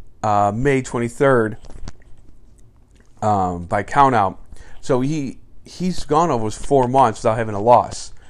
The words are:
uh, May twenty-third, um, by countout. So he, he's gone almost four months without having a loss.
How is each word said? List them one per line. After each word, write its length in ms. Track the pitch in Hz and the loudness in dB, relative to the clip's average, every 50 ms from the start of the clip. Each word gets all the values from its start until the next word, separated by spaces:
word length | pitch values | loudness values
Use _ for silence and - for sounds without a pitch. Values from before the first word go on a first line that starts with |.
| - - - - - | -14 -14 -12 -6 -2
uh, 280 | 110 104 101 101 101 101 | 2 2 4 4 2 2
May 260 | 113 131 143 139 135 | 2 2 2 2 2
twenty-third, 760 | 127 - - 123 117 117 - - 143 139 131 120 110 107 104 - - - - - - - - - - - - - - - - - - - - - - - _ - - _ - - - - - - | 0 -2 -4 -4 -4 -4 -2 2 4 4 6 4 4 2 -2 -8 -12 -14 -12 -10 -8 -10 -10 -12 -14 -18 -18 -18 -18 -20 -20 -20 -20 -20 -20 -20 -20 -20 _ -20 -20 _ -20 -20 -20 -20 -14 -4
um, 440 | - 107 104 98 92 90 87 87 87 | -2 0 2 2 0 0 -2 -6 -6
by 180 | 85 110 104 101 | -4 -4 -4 -4
countout. 540 | - - 143 139 135 127 110 101 95 - - - - - - - - - - | -2 2 4 4 4 4 2 2 0 -2 -6 -14 -14 -14 -14 -12 -12 -12 -8
So 200 | - - 139 123 | -2 0 0 0
he, 400 | 127 139 160 160 139 117 - - - - - - - | 0 -2 -2 -4 -6 -8 -10 -12 -16 -18 -18 -18 -18
he's 420 | - - - 180 185 175 - - | -18 -10 -6 -4 -2 -2 -2 -2
gone 260 | - 147 151 175 175 | 2 2 2 2 2
almost 340 | 139 117 110 107 104 - - | 2 0 0 -2 -4 -4 -2
four 220 | - 143 139 127 120 | 2 2 4 2 4
months 320 | 127 135 131 113 104 - | 4 4 4 4 2 0
without 180 | - 113 110 120 | 0 0 0 0
having 160 | 117 110 104 | -2 -4 -4
a 80 | 101 | -2
loss. 520 | 104 117 123 110 - - - - - - - - - - | 4 6 6 6 6 2 -4 -10 -12 -12 -14 -16 -16 -16